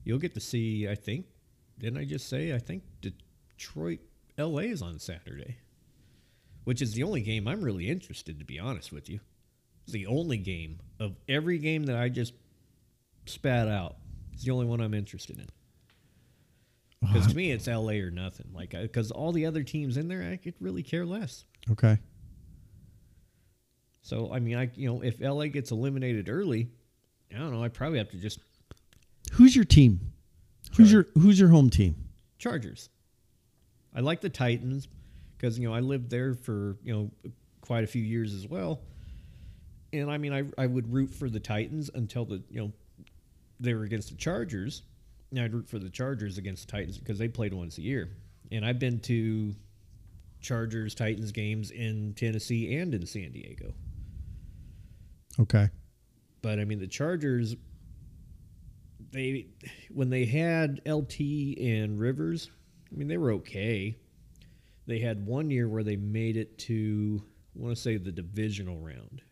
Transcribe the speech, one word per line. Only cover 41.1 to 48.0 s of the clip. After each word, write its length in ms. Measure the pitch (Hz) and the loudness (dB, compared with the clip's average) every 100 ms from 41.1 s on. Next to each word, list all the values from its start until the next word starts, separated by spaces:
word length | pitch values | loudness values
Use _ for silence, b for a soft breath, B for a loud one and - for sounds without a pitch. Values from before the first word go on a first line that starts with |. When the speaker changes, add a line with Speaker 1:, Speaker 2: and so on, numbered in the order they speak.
Speaker 1:
for 160 | - 135 | -2 -4
the 100 | 107 | -4
Titans 500 | - 107 110 156 143 | -2 -2 -2 -4 -6
until 300 | 127 110 123 117 | -4 -4 -4 -4
the, 160 | 98 - | -6 -8
you 100 | 117 | -8
know, 120 | 104 - - - - - _ - - - | -8 -10 -20 -20 -20 -20 _ -20 -20 -4
they 140 | 123 | -2
were 120 | 113 | -2
against 260 | 107 110 - | -2 -4 -6
the 60 | 135 | -6
Chargers. 680 | - 196 202 104 107 - - - - - - | -4 -2 -4 -4 -6 -8 -18 -20 -20 -20 -8
And 80 | 127 | -4
I'd 160 | 117 | -2
root 140 | 117 113 | -4 -6
for 100 | 110 | -8
the 100 | 92 | -8
Chargers 480 | - 127 131 107 95 | -6 -4 -4 -6 -6
against 280 | 95 92 - | -8 -10 -8
the 60 | |
Titans 260 | 107 87 101 | -8 -6 -8
'cause 200 | - 101 | -8 -4
they 100 | 117 | -2
played 260 | 117 107 | -2 -4
once 240 | 92 87 80 | -4 -8 -8
a 40 | |
year. 340 | 90 135 | -4 -4